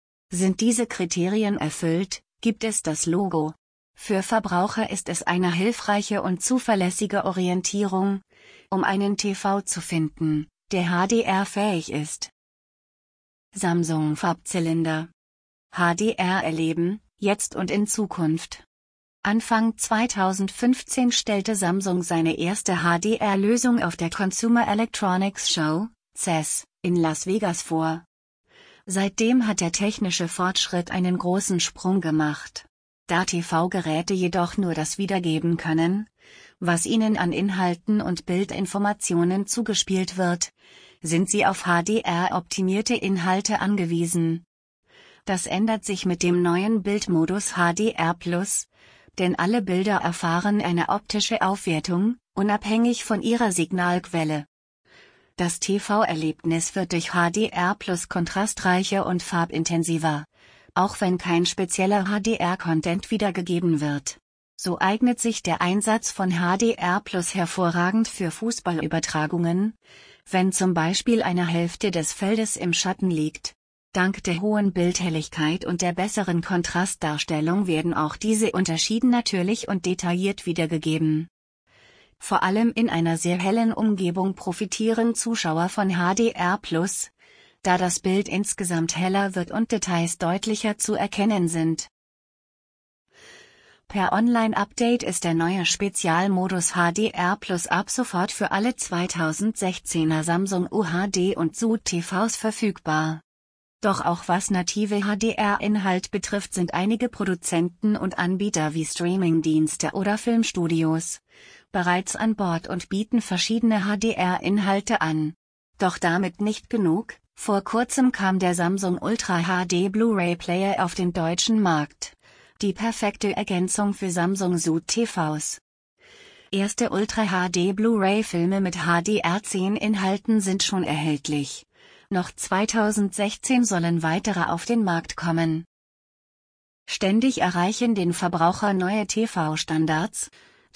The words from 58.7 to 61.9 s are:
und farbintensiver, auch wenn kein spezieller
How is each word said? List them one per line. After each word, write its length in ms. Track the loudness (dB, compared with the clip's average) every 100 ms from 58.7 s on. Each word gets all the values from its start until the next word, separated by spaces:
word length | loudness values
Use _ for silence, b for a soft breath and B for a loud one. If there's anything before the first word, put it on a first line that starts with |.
| 2 2 0 0
und 180 | -2
farbintensiver, 1000 | -2 -2 0 -2 -2 0 0 0 0 -2 -6 b b b b
auch 280 | 0 0 0
wenn 160 | 0 0
kein 280 | 2 2 2
spezieller 640 | 0 -2 0 2